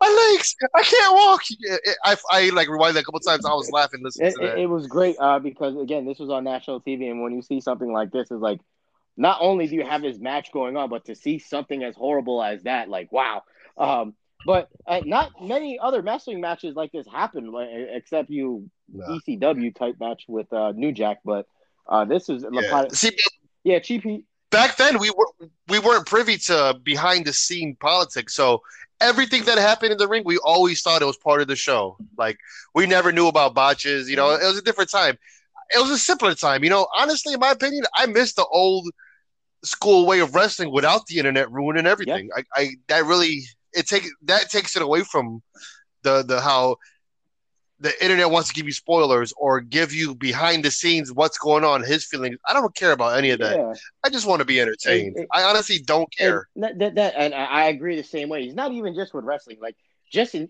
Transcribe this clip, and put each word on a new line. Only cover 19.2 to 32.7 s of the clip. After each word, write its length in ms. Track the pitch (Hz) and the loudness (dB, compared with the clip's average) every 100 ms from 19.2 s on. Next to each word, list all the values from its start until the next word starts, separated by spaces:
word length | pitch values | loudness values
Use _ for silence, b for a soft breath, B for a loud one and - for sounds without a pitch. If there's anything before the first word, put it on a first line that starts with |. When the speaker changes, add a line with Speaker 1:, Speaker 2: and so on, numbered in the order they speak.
| - | -8
Speaker 2:
C 100 | 110 | -2
W 340 | 139 139 120 | -2 0 -4
type 240 | - 123 - | -6 -8 -6
match 260 | 117 113 - | -10 -10 -10
with, 260 | 110 101 | -10 -6
uh, 180 | 110 107 | -4 -4
New 180 | 104 147 | -2 -4
Jack, 300 | 110 107 101 107 | -2 -4 -4 -6
but, 220 | 104 - _ _ _ - | -6 -6 _ _ _ -2
uh, 160 | 107 104 | -2 0
this 240 | 175 - | -2 -4
is 140 | 127 | -8
Speaker 1:
Yeah. 180 | 127 123 | -6 -4
Speaker 2:
Lapata- 340 | 107 143 135 131 | 0 0 0 0
Speaker 1:
See, 220 | 226 - - - _ _ | -2 0 -2 -4 _ _
Speaker 2:
Yeah, 160 | 190 175 | 0 0
Cheap 240 | - 240 | 0 -6
Heat. 220 | 220 214 - _ _ | -6 -10 -12 _ _
Speaker 1:
back 240 | 214 254 - | 2 4 4
then, 220 | 277 233 | 2 4
we 100 | 214 | 0
were, 380 | 196 220 - 165 _ - | 2 0 -2 -20 _ -4
we 120 | 208 | 0
weren't 260 | 208 226 156 | 4 2 4
privy 320 | 214 226 202 | 2 2 0
to 420 | - 160 139 131 | 2 4 4 2
behind-the-scene 960 | 127 143 175 180 147 131 - 175 156 127 | -4 -2 0 0 0 -2 -2 -4 -6 -2
politics, 560 | 147 180 180 127 113 - | 0 2 0 -4 -6 0
so 260 | 131 117 B B B _ | 2 2 B B B _
everything 420 | 240 240 254 254 220 | 2 2 2 0 2
that 120 | 220 | 4
happened 360 | 208 220 220 | 4 4 0
in 40 | 208 | 0
the 100 | 202 | 0
ring, 140 | 226 | 0
we 140 | 185 170 | 0 0
always 460 | 156 170 180 165 | 2 4 4 2
thought 180 | 175 165 | 0 2
it 40 | 143 | 0
was 120 | - | 0
part 240 | 151 147 | 2 2
of 60 | 139 | 2
the 80 | 131 | -2
show. 420 | - 120 95 98 - - | 0 0 -2 -6 -16 -4
Like, 220 | 110 - B B B | -4 -4 B B B